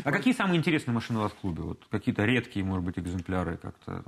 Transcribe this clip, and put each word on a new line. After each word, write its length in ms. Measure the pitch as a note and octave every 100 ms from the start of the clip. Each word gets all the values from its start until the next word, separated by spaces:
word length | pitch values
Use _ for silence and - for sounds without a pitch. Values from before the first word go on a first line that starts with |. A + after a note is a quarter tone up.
А 80 | D3
какие 220 | G3 B3+
самые 240 | A#3 G3 E3+
интересные 360 | E3+ D#3 -
машины 260 | A#2 - A2+
у 20 |
вас 100 | G#2
в 40 | -
клубе? 260 | G2 E2
Вот 240 | E2+ - -
какие-то 380 | G#2+ - G#2+ G#2+
редкие, 360 | B2 - G2+ F#2+
может 180 | F#2
быть, 140 | F2+ F2
экземпляры 580 | F2 F2+ F2 F2+ E2+ F2
как-то? 460 | - - - F2+